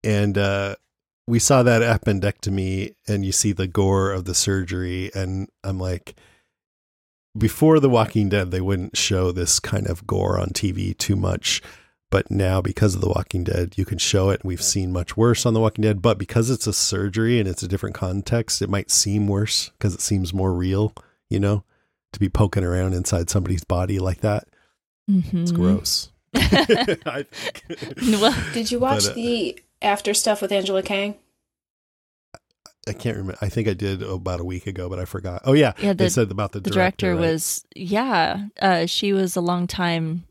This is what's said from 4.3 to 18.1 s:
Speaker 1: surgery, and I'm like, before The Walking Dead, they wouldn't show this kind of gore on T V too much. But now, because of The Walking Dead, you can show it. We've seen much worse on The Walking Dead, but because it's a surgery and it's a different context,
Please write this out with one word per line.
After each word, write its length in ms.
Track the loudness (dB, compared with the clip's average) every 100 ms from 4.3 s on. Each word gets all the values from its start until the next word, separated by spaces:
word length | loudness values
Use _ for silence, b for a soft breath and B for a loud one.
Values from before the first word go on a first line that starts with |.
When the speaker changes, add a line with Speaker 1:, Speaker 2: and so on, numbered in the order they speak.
| -2
Speaker 1:
surgery, 760 | 0 0 0 -4 -4 -4 -6
and 360 | -6 -4 -4 -8 _
I'm 140 | -8 -4
like, 360 | -4 -4 -8 -20 b b b b _ _ _ _ _ _ _ 0
before 420 | 0 4 6 8
The 80 | 6
Walking 400 | 4 4 2 2
Dead, 220 | 2 0
they 100 | -2
wouldn't 340 | 0 -2 -2 -4
show 340 | 0 2 0
this 280 | 0 0 0
kind 280 | 0 -2 -2
of 200 | -4 -4
gore 320 | -2 0 0
on 100 | -2
T 220 | -2 -4
V 220 | -2 -4
too 220 | -4 -2 0
much. 460 | 0 -2 -2 -4 B B B B _
But 220 | -2 0
now, 300 | 0 2 2
because 340 | 0 2 2 2
of 60 |
The 80 | 0
Walking 340 | -2 -2 -4
Dead, 300 | -2 -2 -2 -4
you 60 |
can 140 | -4 -2
show 320 | 0 2 2
it. 140 | 0 -2
We've 160 | -4
seen 320 | -2 -2 -2
much 240 | -4 -4 2
worse 280 | 4 4 2
on 80 |
The 60 | 4
Walking 240 | 2 2
Dead, 180 | 2 2
but 160 | 2 0
because 320 | 0 0 2
it's 160 | 0 -2
a 80 |
surgery 640 | -2 -2 -2 -2 0 2 2
and 80 | 0
it's 140 | -4
a 60 | -4
different 260 | -4 -4 -4
context, 680 | -4